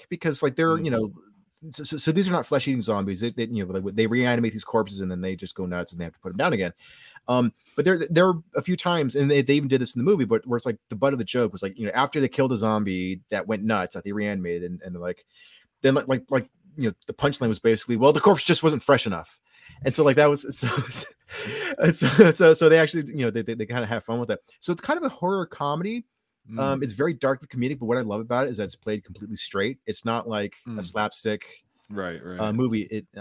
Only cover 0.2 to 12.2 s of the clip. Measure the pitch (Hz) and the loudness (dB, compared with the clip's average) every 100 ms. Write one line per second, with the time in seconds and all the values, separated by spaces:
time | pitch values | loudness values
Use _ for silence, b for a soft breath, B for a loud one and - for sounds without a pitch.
0.2 | 165 139 143 127 165 160 160 117 107 - | -2 0 -2 2 2 2 0 0 -2 -6
1.2 | - _ _ _ 160 135 147 156 - 156 | -20 _ _ _ -14 -10 -6 -2 0 2
2.2 | 190 175 123 143 139 131 107 104 98 92 | 2 0 0 0 2 -2 0 0 0 -2
3.2 | 117 120 113 110 92 95 98 104 113 120 | -4 -2 -4 -2 -2 -4 -4 0 2 4
4.2 | 123 120 117 107 - 117 101 98 92 90 | 4 4 2 -2 -2 0 0 -4 -6 -4
5.2 | 92 92 95 - 92 87 87 85 82 - | -4 -6 -10 -8 -6 -4 -6 -8 -10 -10
6.2 | 92 92 175 117 90 - B B B B | -10 -2 0 0 -2 -6 B B B B
7.2 | - 127 120 - _ - 160 180 160 170 | 0 2 2 -2 _ 0 2 2 2 4
8.2 | 185 170 - 151 151 180 175 170 135 131 | 6 4 -2 -6 -2 -2 0 0 0 2
9.2 | 143 143 135 147 139 131 123 120 147 196 | 4 4 6 4 4 0 0 0 2 4
10.2 | 110 113 127 120 127 107 - 107 139 135 | 4 0 0 -2 -2 -6 -8 -2 0 0
11.2 | 104 127 113 95 98 95 104 107 143 156 | -2 0 0 -2 -8 -6 -4 0 0 2